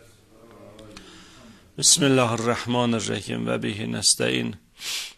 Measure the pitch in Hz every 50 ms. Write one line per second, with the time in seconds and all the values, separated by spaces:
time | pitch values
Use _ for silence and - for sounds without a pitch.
0 | - - - _ _ _ - 110 113 113 107 104 101 101 104 110 107 104 - -
1 | - - - - - - - - - - - - - - _ - 139 - - 170
2 | 147 139 131 131 123 113 117 113 113 120 113 - - 120 123 123 120 120 117 110
3 | 98 107 113 107 98 117 117 117 113 117 120 113 117 117 107 101 117 117 117 113
4 | - - - - 120 120 127 123 117 117 107 - _ _ _ - - - - -
5 | - - -